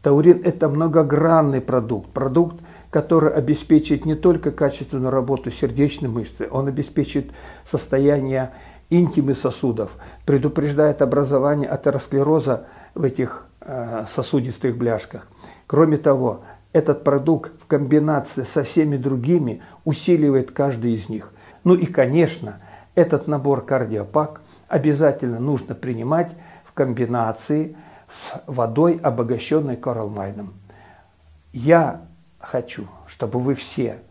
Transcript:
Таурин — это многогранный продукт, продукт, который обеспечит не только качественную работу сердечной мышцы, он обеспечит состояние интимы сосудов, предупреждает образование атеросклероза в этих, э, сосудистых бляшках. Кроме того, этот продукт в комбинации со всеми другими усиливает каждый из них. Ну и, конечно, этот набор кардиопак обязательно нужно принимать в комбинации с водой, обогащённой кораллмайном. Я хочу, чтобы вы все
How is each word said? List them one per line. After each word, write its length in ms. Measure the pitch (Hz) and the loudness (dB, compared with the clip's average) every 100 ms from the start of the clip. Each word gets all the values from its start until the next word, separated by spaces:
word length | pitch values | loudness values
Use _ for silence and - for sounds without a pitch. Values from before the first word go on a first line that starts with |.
Таурин — 400 | 143 143 165 175 | 4 6 8 6
это 240 | 180 - 156 | 4 0 0
многогранный 920 | 143 165 160 147 151 160 165 147 131 | 0 2 2 2 2 4 4 4 0
продукт, 480 | - 127 113 107 - | 0 -2 0 -6 -6
продукт, 480 | - 131 135 170 - - - - | -4 0 2 2 -2 -20 -20 -2
который 420 | 151 147 165 156 | -2 2 4 4
обеспечит 720 | 151 131 151 - 156 156 139 | 2 0 -2 4 4 4 -2
не 120 | 156 156 | -2 2
только 360 | 180 160 156 | 2 2 -2
качественную 600 | - 143 139 131 135 131 | -2 -2 -2 -8 -4 0
работу 400 | 135 127 131 120 | 0 0 -4 -4
сердечной 580 | - 123 117 143 - 127 | -4 -4 0 0 0 -6
мышцы, 400 | 117 107 - 113 | -6 -8 -10 -6
он 160 | 131 139 | -4 -4
обеспечит 640 | 135 143 - 139 143 139 - - - - | -4 -4 -2 -2 -4 -6 -16 -20 -20 -8
состояние 880 | 135 - 135 143 147 131 131 127 - - - _ | -8 -2 2 2 2 0 -4 -6 -10 -20 -20 _
интимы 440 | 170 175 - 139 131 | 2 4 2 0 0
сосудов, 600 | 127 - 131 107 104 - - - - | -2 -2 -4 -2 -6 -10 -20 -10 0
предупреждает 760 | 139 143 156 147 143 151 147 | 2 2 -2 -2 2 2 2
образование 680 | 135 143 135 139 139 147 139 | 2 2 2 2 2 0 -2
атеросклероза 960 | 143 147 139 - 139 139 156 131 117 - - - - | -2 -2 -2 -2 0 2 2 0 -4 -6 -20 -16 -4
в 80 | |
этих, 420 | 139 - 123 - - _ | -4 -2 -6 -6 -18 _
э, 440 | - 131 117 113 107 | -12 -10 -8 -8 -8
сосудистых 680 | - 123 143 123 113 131 120 | -8 -2 -2 -2 -4 -4 -2
бляшках. 500 | 120 110 - - - _ - - - | -2 -2 -6 -18 -20 _ -20 -20 -2
Кроме 300 | 139 160 151 | 4 4 4
того, 440 | 151 135 123 98 - - _ | 2 2 0 -4 -12 -20 _
этот 300 | 165 - 147 | 0 2 0
продукт 480 | 147 139 143 156 - - | 2 2 2 0 -2 -20
в 60 | _ | _
комбинации 720 | 143 135 151 151 143 139 - | -2 2 2 2 -2 -4 -8
со 220 | 123 156 | -4 -4
всеми 340 | 135 175 151 139 | 0 0 0 0
другими 640 | 131 131 123 175 131 104 - - - | -2 -2 0 0 0 -6 -14 -8 -4
усиливает 640 | 143 - 170 147 135 131 | -2 2 4 4 2 0
каждый 440 | - 143 120 117 | -2 -2 -2 -2
из 140 | 113 98 | -4 -6
них. 240 | 110 - - - - | -12 -12 -20 -20 -4
Ну 120 | 175 185 | 2 4
и, 100 | - | 2
конечно, 760 | 175 127 156 160 - 110 104 - - - - | 2 2 4 2 0 -12 -14 -20 -20 -4 0
этот 320 | 175 143 143 | 2 2 0
набор 360 | 147 139 135 | -2 0 0
кардиопак 760 | - 131 113 107 98 151 151 - - - _ | 0 -2 -2 -4 -2 -2 -2 -8 -20 -20 _
обязательно 720 | - 151 143 151 139 123 117 | -2 0 2 2 2 -4 -4
нужно 360 | 131 139 - 131 | -2 -4 -6 -10
принимать 560 | 127 113 117 160 170 - - - | -8 -6 -2 -2 -2 -8 -20 -20
в 100 | _ | _
комбинации 1040 | - 131 117 117 120 113 110 - 151 151 160 - - _ | -2 -2 0 -2 -2 -2 -6 -4 -4 -4 -10 -20 -20 _
с 300 | - - - - | -18 -16 -14 -10
водой, 520 | 127 113 117 170 165 | -4 -2 2 2 2
обогащённой 720 | 160 117 117 120 - 156 143 120 | -2 -2 -2 -4 0 -2 -2 -6
кораллмайном. 760 | 131 113 107 104 98 104 92 - - - - - _ _ _ _ _ | -6 -6 -8 -8 -10 -10 -16 -20 -20 -20 -20 -20 _ _ _ _ _
Я 540 | 127 131 165 143 - - - _ _ | -4 4 4 4 -4 -18 -20 _ _
хочу, 480 | - 127 123 - 101 - - | -8 -8 -8 -14 -16 -18 -20
чтобы 340 | - 113 123 | -10 -6 -2
вы 140 | 127 | -2
все 460 | 131 - - 117 - - | -4 -6 -6 -6 -6 -18